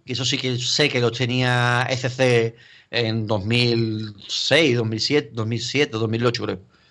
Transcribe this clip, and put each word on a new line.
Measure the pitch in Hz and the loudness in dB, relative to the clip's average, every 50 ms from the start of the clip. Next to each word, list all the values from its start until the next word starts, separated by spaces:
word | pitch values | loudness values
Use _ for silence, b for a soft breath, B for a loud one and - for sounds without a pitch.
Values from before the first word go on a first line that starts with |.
| _ | _
que | - 127 | -10 -6
eso | 113 135 | -4 -4
sí | 127 139 131 | -2 -2 -2
que | - 127 123 123 | -2 -2 -4 -2
sé | 123 - - - 151 143 | -2 -2 0 2 2 2
que | 127 127 | 2 2
los | 120 117 | 0 0
tenía | 117 123 131 120 127 127 127 123 123 123 120 123 123 120 127 - | 0 0 -2 -2 0 0 2 2 2 2 2 2 2 0 0 -2
F | 131 123 127 131 | -2 -2 -4 -4
C | 123 127 131 127 123 117 113 113 113 B B B B B B B | 0 2 2 4 4 4 2 0 -4 B B B B B B B
en | - 117 120 110 110 113 110 104 | -2 -2 0 0 0 -2 -2 -2
dos | 113 104 92 | -2 -2 0
mil | 107 117 120 123 120 117 117 117 113 107 107 110 104 101 98 - - | 2 2 2 4 4 2 2 0 0 -2 -4 -6 -8 -12 -14 -14 -8
seis, | - - - - 135 151 165 143 123 120 | -6 -4 0 2 4 4 4 4 2 2
dos | 113 110 | 0 -2
mil | 113 110 | -2 -2
siete, | - - 139 147 143 147 - | -2 0 0 0 0 -2 -4
dos | 113 107 110 | -6 -4 -2
mil | 120 113 | -2 -4
siete, | 113 - - 135 147 143 - 110 | -4 -2 0 0 0 0 0 -2
dos | 113 110 | -2 -2
mil | 113 113 120 | 0 2 0
ocho | 123 117 - 104 | 0 0 0 -4
creo. | 104 98 92 - b b b b b | -4 -6 -6 -8 b b b b b